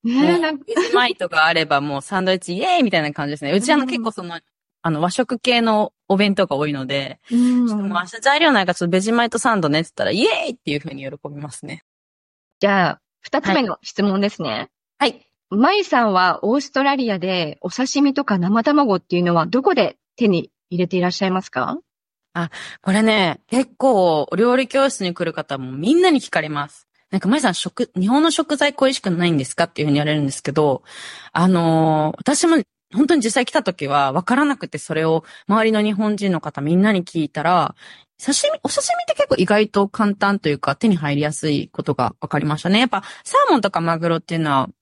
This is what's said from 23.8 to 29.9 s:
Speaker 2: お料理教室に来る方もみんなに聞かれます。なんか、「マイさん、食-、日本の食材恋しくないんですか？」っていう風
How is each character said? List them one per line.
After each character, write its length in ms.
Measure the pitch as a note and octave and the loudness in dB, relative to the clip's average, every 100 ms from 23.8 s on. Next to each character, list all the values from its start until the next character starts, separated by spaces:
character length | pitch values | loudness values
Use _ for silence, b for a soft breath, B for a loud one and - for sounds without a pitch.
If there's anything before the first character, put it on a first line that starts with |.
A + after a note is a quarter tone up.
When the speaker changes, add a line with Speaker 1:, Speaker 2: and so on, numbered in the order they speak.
| C4 G#3+ F3+ D#3 - | 2 4 4 2 0
Speaker 2:
お 60 | F3 | 0
料 200 | A#3+ B3 | 2 2
理 120 | C4 | 0
教 200 | C4+ C4+ | 0 0
室 140 | - | 0
に 80 | F#3 | -6
来 120 | F3 | -4
る 80 | E3 | -6
方 260 | D#3 D3+ C3+ | -6 -8 -8
も 140 | B2+ | -8
み 220 | C3+ F3+ | -4 2
ん 60 | E4 | 4
な 100 | F#4 | 4
に 100 | C#4+ | 2
聞 100 | - | 0
か 100 | E3+ | -4
れ 80 | D#3 | -4
ま 200 | D3 D3 | -6 -8
す。 180 | - _ _ _ | -12 _ _ _
な 60 | F#3+ | -2
ん 40 | |
か、 80 | F#3 | 0
「マ 100 | D4 | 2
イ 20 | |
さ 100 | B3 | 0
ん、 40 | |
食-、 360 | F3 G3 - A#3 - | -2 -8 -6 -6 -2
日 80 | F#3+ | 0
本 160 | C4+ | 2
の 80 | D#4+ | 2
食 260 | D#4 D4+ D4 | 0 -2 0
材 160 | D4 | -2
恋 220 | C#4+ C4 | 2 0
し 60 | C4 | 0
く 100 | G3 | -4
な 160 | E3+ F3 | 0 0
い 60 | |
ん 40 | D#3 | 0
で 80 | |
す 120 | C3 - | -2 -2
か？」 80 | |
っ 60 | E3+ | -4
て 120 | - | -2
い 20 | |
う 20 | |
風 60 | D3 | 0